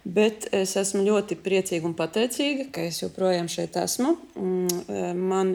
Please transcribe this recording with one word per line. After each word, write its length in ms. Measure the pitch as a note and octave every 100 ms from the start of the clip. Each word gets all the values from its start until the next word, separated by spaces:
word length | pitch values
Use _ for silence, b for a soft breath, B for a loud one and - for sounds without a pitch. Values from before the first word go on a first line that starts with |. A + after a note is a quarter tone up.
Bet 480 | - F3+ G#3+ G#3+ -
es 220 | G3+ F#3+
esmu 300 | G3 G3 G3+ G3
ļoti 300 | G#3+ G#3 E3
priecīga 480 | - F#3+ F#3+ E3+ E3
un 60 |
pateicīga, 720 | E3 D#3+ G#3+ A#3+ B3 C#4+ C#4 C4+
ka 80 | E3
es 140 | E3+ D#3+
joprojām 480 | F#3 - F#3+ F3+ E3+
šeit 300 | E3+ E3+ F3
esmu. 380 | F3+ - B3+ E4 -
Mm, 880 | - F#3 F#3 F3+ F3 - G3+ F3+ F3
man, 320 | F#3+ F#3+ F#3+